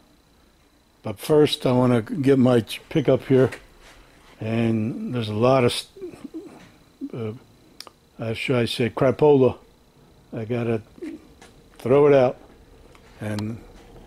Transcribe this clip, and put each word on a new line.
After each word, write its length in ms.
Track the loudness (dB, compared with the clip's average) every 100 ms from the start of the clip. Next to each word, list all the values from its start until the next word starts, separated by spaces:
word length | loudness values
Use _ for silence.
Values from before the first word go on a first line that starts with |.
| _ _ _ _ _ _ _ _ _ _
But 160 | -12 -10
first 460 | 0 4 4 2 0
I 60 |
wanna 300 | 2 2 2
get 360 | -2 -4 2 4
my 240 | 4 4
ch-, 200 | 0 -10 -6
pickup 340 | -4 0 0
here. 260 | 2 2 2 -2 -20 _ -20 -20 -20 _ _ -14
And 720 | -6 -2 -2 -2 -4 -6 -8
there's 160 | -8 -6
a 40 |
lot 300 | 0 2 4
of, 80 | 2
s-, 160 | -2 -12 -16 -18 -16 -18 -18 -18 -20 -20 _ _ -16 -14
uh, 200 | -10 -10 -10 -16 _ _ -20 -20 _ _ -12
uh, 140 | -8
should 220 | -6 -2 0
I 100 | 0
say, 240 | -2 -4
crapola. 680 | 0 0 2 4 4 4 0 _ _ _ _ _ _ _
I 140 | -12 -8
gotta 360 | -6 -4 -4 -6 -16 -16 -16 -20 _ -20 _ _ -10
throw 260 | 0 2 4
it 80 |
out 240 | 4 2 -2 -18 -20 -20 -20 -20 -20 -20 -14
and 400 | -10 -8 -8 -10 -18 -20 -20 -20